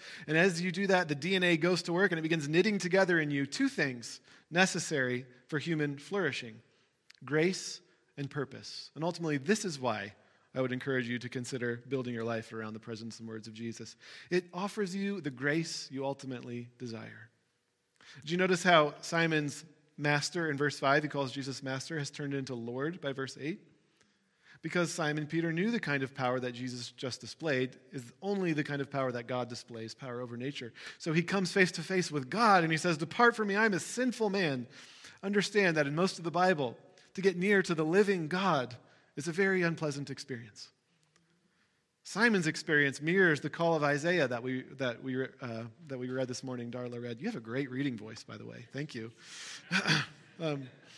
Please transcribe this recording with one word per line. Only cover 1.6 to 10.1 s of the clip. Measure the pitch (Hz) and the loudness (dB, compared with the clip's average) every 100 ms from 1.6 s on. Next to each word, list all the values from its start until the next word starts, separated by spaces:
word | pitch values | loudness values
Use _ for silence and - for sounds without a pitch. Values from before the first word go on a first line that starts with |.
| 170 180 | 4 2
to | - | 0
work | 170 196 | 2 2
and | 165 | 2
it | |
begins | 160 165 143 | 0 0 2
knitting | 160 208 202 | 4 4 2
together | 175 190 185 170 | 4 4 6 4
in | 151 | 2
you | 143 | 0
two | 135 - 269 | -2 0 0
things | - 143 123 117 - - - - | 0 -2 -2 -12 -16 -20 -20 -2
necessary | 165 185 180 - 156 127 123 135 - - | 4 4 4 -2 0 0 -2 -6 -18 -6
for | 151 | -4
human | 135 160 147 139 | -2 0 -2 -4
flourishing, | - 202 165 123 120 110 - _ _ _ _ - | -6 -2 0 -2 -8 -14 -20 _ _ _ _ -16
grace | 123 151 170 185 - - _ _ _ - | -2 2 2 0 -6 -12 _ _ _ -10
and | 143 | -8
purpose. | 147 123 113 107 - - | -6 -8 -10 -14 -14 -14
And | - | -6
ultimately, | 165 170 165 143 | -4 -2 -2 0
this | 135 214 | 2 0
is | 196 143 | 0 -4
why | 127 107 101 | -2 -2 -4